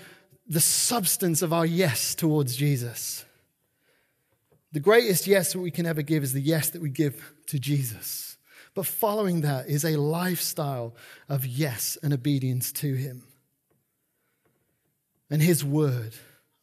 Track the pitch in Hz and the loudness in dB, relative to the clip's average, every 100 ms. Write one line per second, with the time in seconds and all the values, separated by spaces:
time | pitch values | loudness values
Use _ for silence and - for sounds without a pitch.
0 | - - _ _ - 151 - - - 240 | -8 -20 _ _ -4 0 2 2 2 0
1 | 175 - 185 160 170 170 165 170 180 113 | 0 0 2 2 2 2 2 4 2 2
2 | - - 165 151 131 123 147 135 120 113 | -2 0 2 2 0 0 2 2 -2 -8
3 | - - - _ _ _ _ _ _ _ | -10 -10 -14 _ _ _ _ _ _ _
4 | _ _ _ _ _ _ _ 151 143 226 | _ _ _ _ _ _ _ -2 6 6
5 | 233 175 190 196 170 185 180 175 170 156 | 6 2 4 4 4 -2 -4 -2 -2 0
6 | 147 160 139 135 139 160 - 175 156 131 | 0 0 0 0 2 2 0 -2 -6 0
7 | 147 143 - - - 147 135 143 127 95 | 0 -2 -14 -18 -6 -4 0 0 -2 -6
8 | - - - - _ - - - 175 - | -10 -10 -12 -16 _ -20 -12 -6 -6 -2
9 | 214 214 202 175 147 135 131 143 160 151 | 0 2 0 0 0 -2 -2 -2 0 0
10 | 147 165 180 170 - - 143 131 117 - | 0 0 -2 -2 -4 -4 -4 -4 -8 -12
11 | - - - 139 131 123 151 107 - - | -20 -18 -4 -4 -2 -2 -2 -2 -6 -4
12 | 147 139 135 139 131 123 - - 143 131 | -2 0 0 0 0 -2 -4 -4 -4 -2
13 | 135 127 - _ _ _ _ _ _ _ | -4 -10 -20 _ _ _ _ _ _ _
14 | _ _ _ _ _ _ _ _ _ _ | _ _ _ _ _ _ _ _ _ _
15 | _ _ - 147 160 156 139 147 147 123 | _ _ -4 2 4 4 2 2 2 0
16 | 110 - - _ _ _ | -6 -12 -20 _ _ _